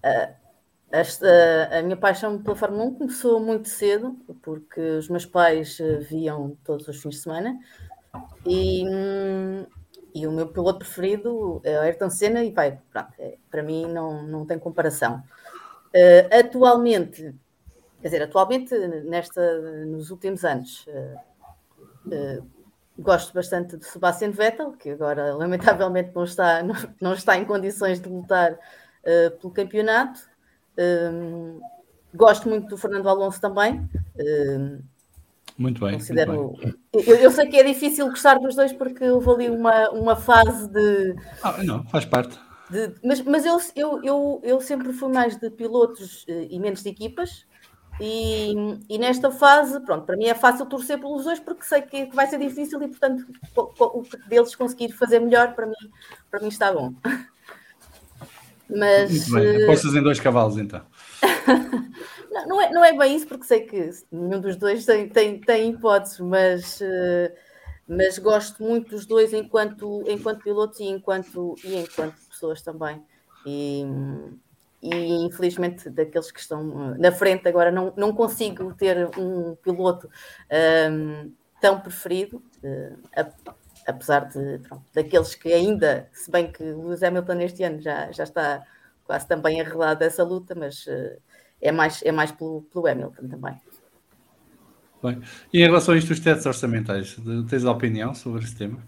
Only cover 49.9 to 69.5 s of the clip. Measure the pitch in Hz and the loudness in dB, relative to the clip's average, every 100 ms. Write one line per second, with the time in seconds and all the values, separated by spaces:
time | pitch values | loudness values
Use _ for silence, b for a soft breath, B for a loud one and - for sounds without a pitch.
49.9 | 160 156 185 226 233 254 254 262 269 254 | -6 -4 -2 0 4 4 2 -4 -8 -6
50.9 | 285 277 294 277 339 - 349 - 294 277 | -8 -6 -8 -6 -6 -8 -14 -2 -2 -2
51.9 | 277 262 254 269 294 277 262 294 294 277 | -10 -6 -2 0 0 -6 -6 -8 -8 -10
52.9 | - 269 254 247 - - - - - 233 | -2 -2 -2 -10 -20 -6 -4 -4 0 0
53.9 | 247 233 - 202 233 240 - 247 - 233 | 0 -10 -18 0 2 2 0 -6 -4 -8
54.9 | - 240 233 233 240 240 240 220 220 214 | -2 2 4 6 4 4 0 -8 -8 -16
55.9 | B B B _ 202 214 208 202 180 127 | B B B _ -8 -6 -2 0 0 -4
56.9 | 127 247 269 - _ B B B B - | -6 -6 -6 -8 _ B B B B -20
57.9 | - _ _ - - - _ _ 202 202 | -20 _ _ -20 -20 -20 _ _ 0 6
58.9 | 202 196 160 - 117 - - 214 151 147 | 6 6 0 2 4 4 6 6 6 6
59.9 | 147 143 139 135 120 110 104 101 92 - | 2 2 2 2 4 2 0 -8 -10 -16
60.9 | B B B 392 339 - 254 - 254 - | B B B 0 2 2 2 2 -6 -8
61.9 | B B B B - 311 381 349 339 339 | B B B B -8 -4 0 2 8 8
62.9 | 285 277 302 302 254 - 233 220 202 165 | 8 2 2 -6 -14 2 2 2 -6 -6
63.9 | 175 _ 165 175 196 196 180 202 226 226 | -8 _ -8 -4 -4 -6 -4 -2 -2 2
64.9 | 214 208 226 214 202 - 226 226 233 226 | 2 4 2 2 0 0 2 2 0 2
65.9 | 202 196 - 180 190 185 180 180 - 196 | 2 2 -10 -2 2 2 2 -6 -10 -6
66.9 | 185 180 175 175 b b b b b _ | -2 0 0 -2 b b b b b _
67.9 | 175 190 185 202 208 208 - 220 233 226 | 0 0 0 2 2 0 -8 -4 -4 -4
68.9 | 208 208 220 220 214 214 | -14 0 2 2 0 -2